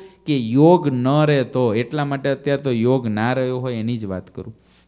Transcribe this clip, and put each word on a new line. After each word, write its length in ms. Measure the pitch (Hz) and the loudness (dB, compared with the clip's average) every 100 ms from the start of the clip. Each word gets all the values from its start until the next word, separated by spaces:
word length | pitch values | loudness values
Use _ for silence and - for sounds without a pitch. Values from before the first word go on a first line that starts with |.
| - - - | -20 -10 -2
કે 120 | 143 | -2
યોગ 500 | 113 131 160 175 147 | 2 6 6 6 2
ન 200 | 127 127 | 0 2
રહે 360 | 147 151 143 | 2 2 0
તો, 300 | 123 131 120 | 0 0 0
એટલા 320 | 110 117 151 143 | 0 -2 -4 -4
માટે 240 | 139 143 | -4 -2
અત્યારે 320 | 135 143 139 | -2 -2 -2
તો 100 | 143 | -2
યોગ 360 | 117 120 131 120 | 0 2 0 0
ના 260 | 107 117 | -2 -2
રહ્યો 260 | 131 127 127 | -2 -2 -4
હોય 160 | 127 113 | -6 -6
એની 220 | 113 120 | -4 -6
જ 80 | 101 | -6
વાત 300 | 92 - - | -8 -10 -14
કરું, 220 | 107 - _ _ | -16 -18 _ _